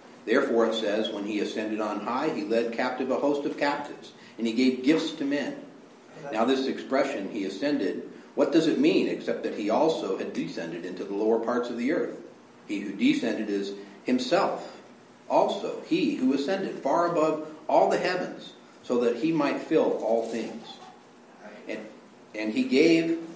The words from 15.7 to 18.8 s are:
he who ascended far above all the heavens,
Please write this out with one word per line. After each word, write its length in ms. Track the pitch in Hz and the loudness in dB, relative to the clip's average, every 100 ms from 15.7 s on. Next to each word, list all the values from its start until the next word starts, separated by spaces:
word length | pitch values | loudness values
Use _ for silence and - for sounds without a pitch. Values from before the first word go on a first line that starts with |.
| - - | -6 0
he 300 | 165 - - | 2 2 2
who 160 | 131 139 | 2 2
ascended 440 | - 190 - - | 0 -2 -2 -4
far 260 | 135 165 170 | 0 2 2
above 400 | 151 156 - - - - | 4 2 2 -4 -12 2
all 200 | 139 - | 4 4
the 80 | - | 4
heavens, 540 | 175 185 - - - - - - | 0 -2 -4 -8 -16 -20 -20 -16